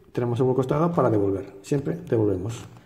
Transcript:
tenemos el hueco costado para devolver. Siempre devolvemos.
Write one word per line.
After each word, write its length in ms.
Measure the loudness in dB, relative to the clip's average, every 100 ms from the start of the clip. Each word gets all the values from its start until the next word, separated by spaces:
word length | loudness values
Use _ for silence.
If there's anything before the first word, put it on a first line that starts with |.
| -10
tenemos 280 | -4 -2 2
el 60 | 2
hueco 120 | 2
costado 340 | 0 0 2
para 180 | 2 2
devolver. 460 | 4 2 0 -6 -14
Siempre 340 | -4 -2 -2 -6
devolvemos. 640 | -2 0 2 0 -4 -8 -14 -20